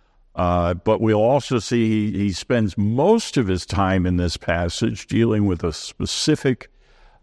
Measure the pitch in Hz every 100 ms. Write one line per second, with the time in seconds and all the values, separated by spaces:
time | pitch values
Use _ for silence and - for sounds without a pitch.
0 | _ _ _ - 90 87 87 87 - 107
1 | 110 107 113 139 - 123 - 120 110 107
2 | 107 98 101 87 - 123 107 98 104 120
3 | 165 226 - - 101 90 - 104 95 95
4 | 90 90 87 - - 85 87 - 117 107
5 | - 110 113 107 101 87 85 - - -
6 | - - - 151 139 127 - _ _ _
7 | - _